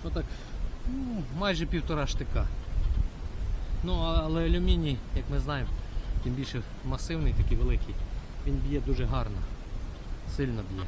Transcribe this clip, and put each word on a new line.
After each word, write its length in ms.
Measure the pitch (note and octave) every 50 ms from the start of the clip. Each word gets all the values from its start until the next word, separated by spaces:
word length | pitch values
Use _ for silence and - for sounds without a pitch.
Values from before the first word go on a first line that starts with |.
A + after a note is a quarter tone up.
| -
Отак, 220 | E3+ D#3+ E3+ D3+ - - - - - - - - - - - - A#3+
ну, 360 | B3+ C4+ C4+ B3 A#3 G#3 D3 A#2+ C3 D#3+
майже 280 | G3 G3+ F#3 D#3+ E3
півтора 420 | D3 - E3+ C#3 - E3 D3+ C#3 C3+
штика. 400 | - - D3 - - A2+ - - - - - - - - - - - - - - - - - - - - - - - - - - - - -
Ну, 100 | F3 F3+
а-, 280 | F3 E3 E3 E3 E3 D#3+
але 220 | D#3 D#3+ E3 E3
алюміній, 520 | E3 E3+ F3+ F3+ F#3 F3+ E3+ E3 D3+ C3+ A#2+ - - -
як 100 | - B2 -
ми 80 | C#3+ C#3+
знаємо, 300 | B2+ C3+ D3 C#3 A#2+ G#2 - - - - - - - - - - -
тим 100 | B2+ B2
більше 280 | C3 C3+ - - B2 A2 - - - -
масивний, 480 | C3 C3 C3 - - E3+ E3 D3+ C3+ -
такий 240 | - - - - C3+
великий, 380 | B2 B2 B2 - - - - - - - - - - - - - - C#3+
він 80 | C#3
б'є 240 | C#3 C3 C3+ C#3+ C#3+
дуже 260 | C3 C#3 C3+ A#2+ B2+
гарно, 320 | A2+ C#3 C3 A#2 G#2+ G#2 F#2+ E2+ - - - - - - - - - - - - - - - - - -
сильно 260 | - C#3 C3 A2+ A2 G2+ F#2
б'є. 120 | F#2+ F#2+ F#2